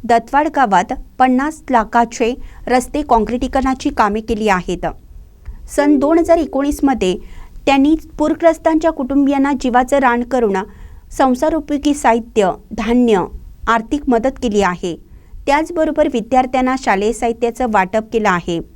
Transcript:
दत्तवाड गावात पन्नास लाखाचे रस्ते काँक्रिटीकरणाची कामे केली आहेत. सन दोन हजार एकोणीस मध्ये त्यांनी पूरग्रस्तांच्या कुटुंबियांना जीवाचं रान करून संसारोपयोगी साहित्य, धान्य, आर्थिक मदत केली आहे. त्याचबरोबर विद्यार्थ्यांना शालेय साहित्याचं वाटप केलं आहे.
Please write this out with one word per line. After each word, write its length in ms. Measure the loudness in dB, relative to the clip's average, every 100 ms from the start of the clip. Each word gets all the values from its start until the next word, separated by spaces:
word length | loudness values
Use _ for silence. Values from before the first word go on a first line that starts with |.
दत्तवाड 440 | 2 0 2 0 0 0
गावात 360 | 2 2 0 -8 -10 0
पन्नास 420 | 2 4 0 -6 0
लाखाचे 640 | 0 2 0 0 0 -2 -2 -12 -12 0
रस्ते 360 | 0 0 -6
काँक्रिटीकरणाची 880 | 2 2 2 -2 -2 0 0 -2 -4
कामे 300 | 0 0 0
केली 280 | -4 -2 0
आहेत. 380 | 0 -2 -6 -6 -8 -18 -20 -20 -20 -18 -16 -6 0
सन 220 | 2 2
दोन 200 | 4 2
हजार 200 | 4 2
एकोणीस 420 | 2 -2 -2 0
मध्ये 340 | -2 0 -2 -2 -8 -18 -18 -4 0
त्यांनी 280 | 4 4 2 -2 -4
पूरग्रस्तांच्या 720 | -2 2 2 2 0 2 0
कुटुंबियांना 640 | -2 -2 2 2 2 0 0
जीवाचं 380 | 2 2 2 2
रान 240 | 2 0
करून 340 | -2 0 0 0 -4 -14 -20 -20 -16 0
संसारोपयोगी 760 | 2 2 0 -2 -4 -2 -2
साहित्य, 560 | 0 2 0 0 0 0 -2 -10
धान्य, 540 | -8 0 2 4 2 0 -8 -18 -10 -2
आर्थिक 400 | -2 -2 -4 0
मदत 300 | 0 0 -2
केली 200 | -2 0
आहे. 340 | 0 -2 -8 -8 -14 -20 -20 -8 0
त्याचबरोबर 640 | 0 0 -2 0 2 0
विद्यार्थ्यांना 640 | 0 0 0 2 0 0 -2
शालेय 340 | 0 0 0
साहित्याचं 540 | -2 -4 -2 -4 -2 0
वाटप 400 | 0 0 -2 -2
केलं 180 | -2 0
आहे. 300 | 0 -2 -6 -6